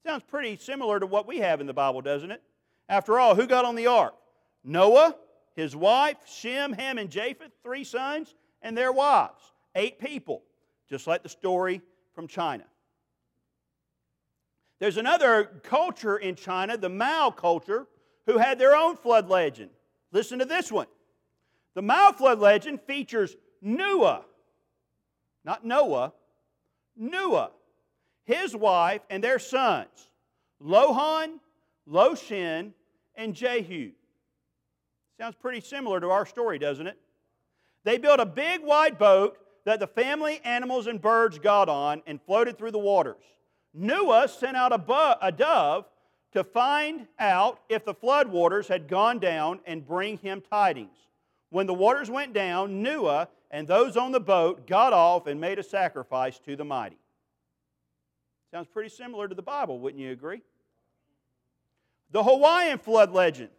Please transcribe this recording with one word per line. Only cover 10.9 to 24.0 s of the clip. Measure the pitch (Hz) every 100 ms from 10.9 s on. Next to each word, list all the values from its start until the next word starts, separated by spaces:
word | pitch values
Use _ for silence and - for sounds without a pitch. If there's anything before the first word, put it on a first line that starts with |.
| 139 -
like | 170
the | 123
story | - 190 180 185 185 _ _ _
from | - 165
China. | - 165 120 - _ _ _ _ _ _ _ _ _ _ _ _ _ _ _ _ _ _ _ _ _
There's | 202 185
another | 240 339 269 220 208 165
culture | - 277 349 - 220 208
in | 190
China, | 175 - 185 196 226
the | 185
Mao | 185 254 320 277
culture, | - 175 170 - 220 277 _ _ _ -
who | 226
had | 254 254
their | 262 294
own | 330 311
flood | 240 226 185
legend. | 185 156 117 98 _ _ _ _
Listen | 190 214 247
to |
this | 262 339 -
one. | 214 120 _ _ _ _ _ _ _ _
The | 180
Mao | 202 302 403
flood | - 262 220
legend | 202 208 302 285
features | - 277 262 226 190 - _ _
Nua, | 196 262 392 392